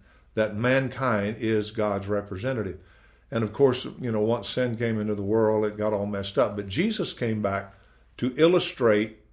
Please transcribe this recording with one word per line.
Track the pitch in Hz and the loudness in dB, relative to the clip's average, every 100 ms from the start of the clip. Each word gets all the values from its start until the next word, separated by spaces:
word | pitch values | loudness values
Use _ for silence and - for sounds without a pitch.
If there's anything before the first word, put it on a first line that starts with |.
| - - _ - | -20 -20 _ -2
that | 107 101 | 0 0
mankind | 123 135 131 - 131 107 101 117 | 2 2 0 -2 0 0 -2 -2
is | 113 110 104 | 0 0 0
God's | 110 107 98 98 | -2 0 0 -2
representative. | 104 101 95 123 123 95 80 - - _ _ - | -4 -4 -6 -4 -4 -6 -8 -16 -20 _ _ -8
And | 117 | -4
of | 107 | -2
course, | - 139 123 - - | 4 4 4 -4 -8
you | 123 | -4
know, | 110 | 0
once | 107 117 101 | 2 0 -2
sin | - 123 113 | -2 -2 -2
came | 120 110 | -2 -2
into | 107 104 | -2 -2
the | 98 | 0
world, | 113 110 107 107 | 2 4 4 0
it | 104 | -2
got | 107 | -2
all | 104 101 | 0 -2
messed | 101 98 - | -4 -2 0
up. | 113 104 | 0 0
But | 98 | -4
Jesus | 98 214 214 165 | -2 -2 -2 -6
came | - 120 110 | -4 -2 0
back | 98 98 - - - _ _ - | 0 -2 -6 -14 -20 _ _ -6
to | 127 127 | -4 4
illustrate | 160 180 - - 117 104 110 - _ | 4 4 0 2 4 4 2 -4 _